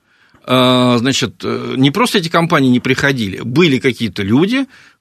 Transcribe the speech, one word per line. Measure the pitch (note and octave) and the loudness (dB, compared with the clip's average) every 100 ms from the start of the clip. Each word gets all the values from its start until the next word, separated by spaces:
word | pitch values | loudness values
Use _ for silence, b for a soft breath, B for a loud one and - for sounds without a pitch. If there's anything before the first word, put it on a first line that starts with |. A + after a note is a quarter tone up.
| b b b b - | b b b b -2
э, | B2+ B2+ B2+ B2 A#2+ | 2 2 2 2 2
значит, | B2 B2+ A2+ - | 0 -2 -4 -6
э, | G#2 A#2 A#2+ B2 | -8 -6 -6 0
не | C#3 | 0
просто | G3 A#3+ G#3+ | 2 0 0
эти | D#3+ | 0
компании | F3 E3+ E3 C3+ | -2 0 2 2
не | B2 | 2
приходили, | - C3 C#3+ C3+ G2+ F#2+ | 0 0 0 -2 -4 -6
были | A#2 A#2+ F3+ B2+ | -4 2 2 2
какие-то | C3+ A2+ A2+ - | 0 -2 -4 -4
люди | G2 B2 G3 C4 C4 b b b | 0 2 2 -2 -4 b b b